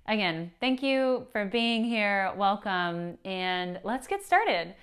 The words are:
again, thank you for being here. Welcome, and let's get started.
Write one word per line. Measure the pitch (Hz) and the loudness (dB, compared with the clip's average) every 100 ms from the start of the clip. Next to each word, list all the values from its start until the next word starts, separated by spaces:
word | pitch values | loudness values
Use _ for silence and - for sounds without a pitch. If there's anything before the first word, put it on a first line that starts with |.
| - | -2
again, | 220 185 160 170 - | 0 0 -2 -6 -4
thank | 254 262 | -2 0
you | 269 269 262 254 - | 2 2 2 0 -2
for | 214 202 | -4 -2
being | 233 233 226 | 0 2 0
here. | 233 226 208 196 190 - | 0 2 2 2 0 2
Welcome, | 196 208 214 180 175 170 175 - | 2 2 0 0 0 -2 -6 -8
and | 190 185 185 180 180 175 | -8 -4 -2 -2 -4 -6
let's | 196 262 - | -4 -6 -4
get | 392 | -6
started. | - 359 427 185 165 - | 2 2 4 0 -2 -10